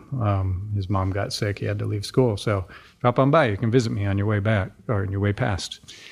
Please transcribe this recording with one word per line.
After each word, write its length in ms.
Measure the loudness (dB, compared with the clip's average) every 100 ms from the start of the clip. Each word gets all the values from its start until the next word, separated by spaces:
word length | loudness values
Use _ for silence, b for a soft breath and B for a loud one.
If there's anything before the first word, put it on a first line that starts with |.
| -6 -4
Um, 500 | 0 0 0 -2 -4 -4
his 140 | -2
mom 200 | 0 0
got 220 | -2 -4
sick. 260 | -4 -4 -4
He 60 | -4
had 140 | -4
to 60 | -4
leave 200 | -4 -2
school. 320 | 2 2 2
So 280 | -2 -2 -4 b b b
drop 180 | 0 4
on 120 | 4
by. 160 | 4 4
You 80 | 2
can 120 | 2
visit 180 | 2 2
me 140 | -2 -2
on 120 | 0
your 100 | 2
way 120 | 0
back 320 | 2 0 0 -8 -4
or 140 | -2
on 100 | -2
your 80 | 0
way 140 | 0
past." 460 | 0 0 -2 -6 -12 B B B